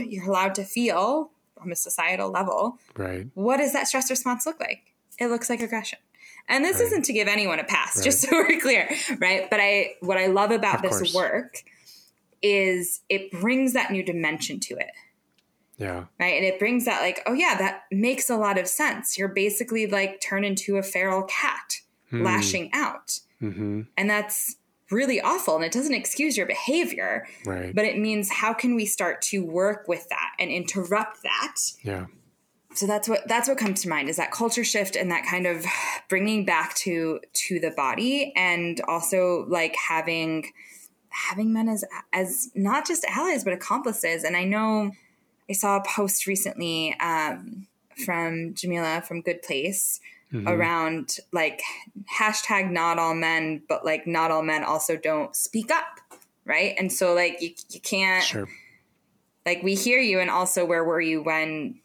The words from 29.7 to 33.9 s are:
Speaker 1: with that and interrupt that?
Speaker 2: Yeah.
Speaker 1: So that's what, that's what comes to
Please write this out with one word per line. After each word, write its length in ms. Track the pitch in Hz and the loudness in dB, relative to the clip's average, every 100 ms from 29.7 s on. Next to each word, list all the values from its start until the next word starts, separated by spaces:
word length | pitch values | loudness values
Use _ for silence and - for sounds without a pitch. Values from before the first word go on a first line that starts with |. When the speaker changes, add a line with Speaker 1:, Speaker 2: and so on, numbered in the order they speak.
| 202 - | 0 -2
Speaker 1:
with 220 | 170 - | -4 -4
that 240 | - 82 - | -6 -4 -4
and 120 | 180 | -2
interrupt 720 | 160 170 196 170 208 220 - | -2 -4 -4 0 0 -2 -6
that? 340 | - 110 277 - - - | -4 -2 -2 -4 -6 -6
Speaker 2:
Yeah. 240 | - 95 90 - _ _ _ _ _ | -6 -6 -8 -14 _ _ _ _ _
Speaker 1:
So 120 | - 202 | -4 0
that's 200 | 208 208 | 0 2
what, 200 | 220 - | 0 2
that's 200 | 226 240 | 0 2
what 100 | 269 | 2
comes 240 | 214 190 | 0 -2
to 60 | 180 | -2